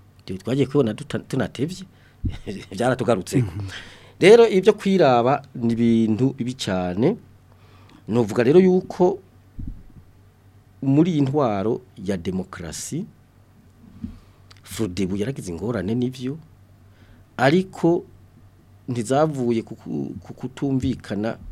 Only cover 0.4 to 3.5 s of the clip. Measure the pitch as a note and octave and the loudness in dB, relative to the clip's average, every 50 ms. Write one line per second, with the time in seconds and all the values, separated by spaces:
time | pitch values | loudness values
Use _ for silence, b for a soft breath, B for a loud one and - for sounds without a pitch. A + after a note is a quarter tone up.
0.4 | - A2+ C3 C#3+ C3 C3 - D3 C3 G#2+ F#2+ - - - - - - - - C3+ | -6 -2 0 0 0 2 2 0 0 0 -2 -6 -8 -8 -8 -8 -6 -4 -4 -4
1.4 | G#2 - - - C3+ E3+ F#3 - - - _ b b b b b b - - - | -4 -4 -4 -6 -6 -6 -6 -10 -16 -18 _ b b b b b b -6 -6 -8
2.4 | - A2+ F#2+ - - - - - A#2+ B2+ B2+ A#2+ A#2+ A#2+ - F#2 F2 - - C3+ | -10 -12 -12 -12 -12 -10 -6 -2 0 0 0 0 0 0 0 0 -2 -2 -2 -2
3.4 | A#2 F#2 | -2 -2